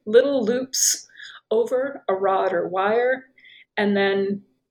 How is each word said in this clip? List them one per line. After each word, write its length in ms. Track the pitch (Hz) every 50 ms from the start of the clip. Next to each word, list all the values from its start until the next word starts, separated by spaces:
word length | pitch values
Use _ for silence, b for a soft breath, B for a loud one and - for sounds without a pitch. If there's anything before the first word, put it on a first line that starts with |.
| _
little 380 | - 214 240 269 285 277 262 214
loops 640 | 196 247 254 262 262 - - - - - - B B B B B B B B - -
over 520 | 220 226 233 220 269 254 269 277 277 - - -
a 60 | 190
rod 380 | 190 196 190 190 190 190 190 180
or 160 | 175 175 170
wire 580 | 180 190 190 208 220 240 247 254 262 262 - _ B B B B B B B B _
and 200 | - 208 202 202
then 460 | 196 196 196 196 196 196 196 202 202 - _ _ _ _ _